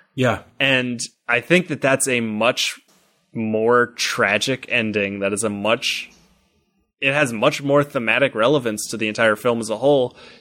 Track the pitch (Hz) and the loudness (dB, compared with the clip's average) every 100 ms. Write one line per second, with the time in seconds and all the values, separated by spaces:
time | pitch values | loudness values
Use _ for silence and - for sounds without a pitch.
0 | _ - 127 101 - - 139 131 123 120 | _ -2 0 -2 -6 -2 0 0 -2 -6
1 | - _ - 120 123 175 175 147 135 135 | -10 _ -2 -2 2 2 2 -2 0 0
2 | - 123 113 107 117 131 - - _ _ | 0 0 -2 0 0 0 -2 -6 _ _
3 | _ _ _ - 110 110 113 123 120 - | _ _ _ -6 -2 0 4 4 2 -2
4 | - - 104 104 120 131 - 123 113 104 | -4 0 0 2 0 -4 -2 -2 0 0
5 | 101 101 98 101 113 104 104 120 - - | -2 -2 -2 -2 -2 -2 0 0 -2 -6
6 | - _ _ _ _ _ _ _ _ _ | -10 _ _ _ _ _ _ _ _ _
7 | 139 143 143 117 120 - 139 143 143 139 | -2 0 0 2 0 0 2 2 2 -2
8 | 113 117 135 117 113 147 117 107 - 113 | -2 0 0 2 2 2 0 -4 -6 -4
9 | 110 107 113 107 123 117 110 107 131 143 | -4 0 2 2 0 -2 -4 -2 2 2
10 | 123 - - - | 2 -6 -20 -20